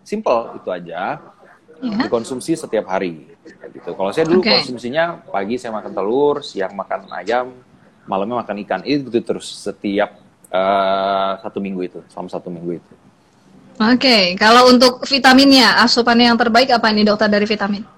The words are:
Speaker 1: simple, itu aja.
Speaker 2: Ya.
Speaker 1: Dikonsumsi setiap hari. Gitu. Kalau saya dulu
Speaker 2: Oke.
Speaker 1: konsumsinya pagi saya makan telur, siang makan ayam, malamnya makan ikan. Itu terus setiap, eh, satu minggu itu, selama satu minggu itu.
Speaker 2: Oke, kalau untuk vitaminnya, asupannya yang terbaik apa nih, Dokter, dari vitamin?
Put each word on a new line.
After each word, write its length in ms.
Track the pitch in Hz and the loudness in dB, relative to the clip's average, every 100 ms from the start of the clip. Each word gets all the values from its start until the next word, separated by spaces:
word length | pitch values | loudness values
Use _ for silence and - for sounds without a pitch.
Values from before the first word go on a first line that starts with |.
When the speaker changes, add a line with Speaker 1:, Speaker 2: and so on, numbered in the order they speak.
Speaker 1:
simple, 540 | - 214 214 120 120 - | -8 -6 0 -2 -2 -10
itu 140 | - | -8
aja. 500 | 90 85 85 101 151 - _ - _ _ - | -8 -8 -8 -6 -8 -14 _ -20 _ _ -10
Speaker 2:
Ya. 180 | 127 101 | -6 -4
Speaker 1:
Dikonsumsi 540 | - 120 113 127 139 160 | -2 -2 -4 -8 -4 -6
setiap 320 | - 110 95 | -2 -4 -2
hari. 420 | 92 92 80 69 - - | -4 -4 -8 -18 -20 -20
Gitu. 440 | - - - - | -20 -20 -16 -12
Kalau 200 | 85 95 | -6 -4
saya 160 | 135 160 | -2 2
dulu 160 | 185 | 2
Speaker 2:
Oke. 80 | - | 2
Speaker 1:
konsumsinya 720 | - 147 120 120 147 170 165 | 0 -2 -10 -6 -2 -4 -6
pagi 320 | - 98 98 123 | -8 -6 -4 -6
saya 140 | 120 | -6
makan 200 | 107 101 | -10 -8
telur, 440 | 98 98 127 147 143 | -6 -2 0 0 0
siang 320 | - 101 95 | -6 -8 -6
makan 380 | 98 95 98 98 | -8 -8 -10 -10
ayam, 380 | - 95 120 127 127 _ _ _ _ | -12 -4 -4 -4 -14 _ _ _ _
malamnya 380 | - 98 101 120 | -6 -6 -4 -6
makan 160 | 110 101 | -6 -10
ikan. 220 | 98 95 | -6 -6
Itu 300 | 90 143 127 | -2 -4 -2
terus 320 | 113 - 92 - | -4 -4 -8 -8
setiap, 640 | - 104 - 104 98 101 - _ _ _ | -12 -12 -8 -4 -2 -4 -6 _ _ _
eh, 840 | 92 95 98 98 98 98 98 98 95 | -2 0 0 0 0 -2 -2 -2 -6
satu 220 | 107 - | -10 -8
minggu 220 | 98 95 | -8 -8
itu, 160 | 90 87 - | -8 -12 -18
selama 200 | - 92 | -14 -10
satu 200 | 90 - | -10 -10
minggu 300 | 85 85 85 | -10 -8 -10
itu. 140 | _ _ _ _ _ _ _ _ _ - | _ _ _ _ _ _ _ _ _ -2
Speaker 2:
Oke, 580 | 220 247 254 226 180 | 2 2 4 4 2
kalau 380 | 185 214 240 254 | 2 6 8 8
untuk 320 | 247 233 - | 8 4 2
vitaminnya, 760 | - 277 262 262 277 269 220 185 | -4 2 6 6 8 6 6 4
asupannya 540 | 233 240 240 233 240 | 2 2 2 4 4
yang 80 | 233 | 4
terbaik 320 | 233 226 262 | 4 4 4
apa 180 | 233 220 | 2 2
nih, 160 | 214 214 | 2 2
Dokter, 220 | 208 214 | 2 2
dari 160 | 208 | 2
vitamin? 400 | 208 214 202 202 220 | 0 -2 -4 -6 -10